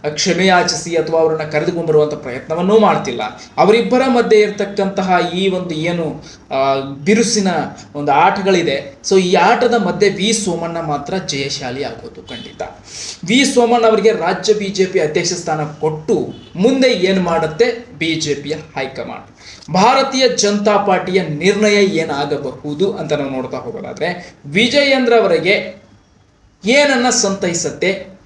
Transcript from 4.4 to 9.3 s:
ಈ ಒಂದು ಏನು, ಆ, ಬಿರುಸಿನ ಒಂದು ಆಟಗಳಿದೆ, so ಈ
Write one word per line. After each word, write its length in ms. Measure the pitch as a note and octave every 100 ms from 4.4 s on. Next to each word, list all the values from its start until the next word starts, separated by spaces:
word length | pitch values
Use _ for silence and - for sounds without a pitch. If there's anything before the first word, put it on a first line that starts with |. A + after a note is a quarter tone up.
| G#3 G#3 G3+ - F#3+ G3 F#3 F3+ E3+ F3+
ಈ 140 | F#3+
ಒಂದು 260 | F3+ F3+ D#3
ಏನು, 480 | E3+ E3+ D#3 - - - -
ಆ, 280 | C#3 C3+ C3+
ಬಿರುಸಿನ 680 | C#3 C#3 D3 A3 A#3 G#3 F#3+ E3 A#2 - - D3
ಒಂದು 160 | D3
ಆಟಗಳಿದೆ, 840 | C#3+ F#3 G3+ F#3+ F3+ D3+ C#3 - - -
so 80 | F#3+
ಈ 140 | F3+